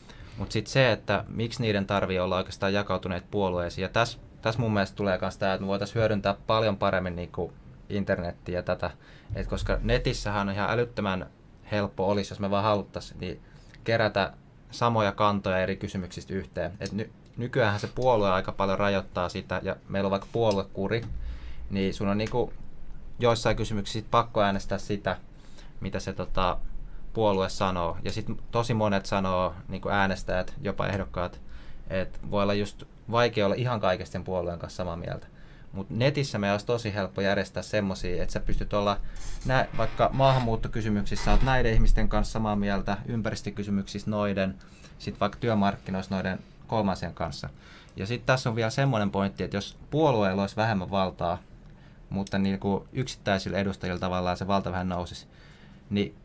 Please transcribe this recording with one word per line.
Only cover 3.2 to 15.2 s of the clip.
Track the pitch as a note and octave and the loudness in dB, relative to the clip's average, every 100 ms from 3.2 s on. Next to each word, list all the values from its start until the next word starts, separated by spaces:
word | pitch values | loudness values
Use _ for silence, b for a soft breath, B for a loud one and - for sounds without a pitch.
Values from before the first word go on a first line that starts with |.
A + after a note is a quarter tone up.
| - | -2
puolueisiin, | G#2 F#2+ F2 F2 - | 0 2 0 -2 -4
ja | F#2 | -2
täs, | A2+ A#2 - - - | 2 0 -2 -16 -6
täs | A2 A#2 | -4 0
mun | A2+ | 2
mielestä | G#2 F#2+ - | 2 0 0
tulee | G2+ F#2 | 0 0
kans | F#2+ - | -2 -2
tää, | G2 | 0
että | F#2+ | 0
me | G2 | 0
voitais | G2+ G2+ | -2 -2
hyödyntää | A#2 A2 G#2 G2 G2 - | 0 2 2 0 -2 0
paljon | A2 A2 G2 | 2 2 2
paremmin, | G2 F#2+ F#2 E2+ | 2 2 -2 -4
niinku, | F2 - E2+ - - - - | -6 -6 -6 -8 -20 -18 -6
internettiä | G2+ F#2+ F#2+ F2 - - F2 | -4 0 0 -2 -6 -6 -4
ja | |
tätä. | - F2+ F2+ - B B B | -2 -2 -4 -8 B B B
Et | G#2 F#2 | -6 -4
koska | G2+ - F#2+ | -4 0 0
netissähän | G#2+ B2 C3 A#2 G#2 G2+ G2 | 2 2 2 -2 -2 -2 -2
on | |
ihan | G2 G2 | 0 0
älyttömän | A#2 A#2+ A#2 G2+ F#2+ - - - - - | 0 0 -2 -2 -2 -4 -14 -20 -18 -4
helppo | G#2 G2+ - F#2+ | -2 -2 0 0
olisi, | G#2 G2 | 2 -2
jos | F#2+ | -4
me | G2 | 0
vaan | G2+ | 2
haluttais, | G#2+ G#2 F#2+ F2 - - | 2 2 -2 -10 -12 -10
niin | F2+ - B B B B | -8 -10 B B B B
kerätä | - A2+ G#2+ G2+ F#2 - - - - | 0 2 2 2 -2 -4 -20 -20 -12
samoja | - A#2+ A2 G#2 | 0 2 4 2
kantoja | F#2+ | 4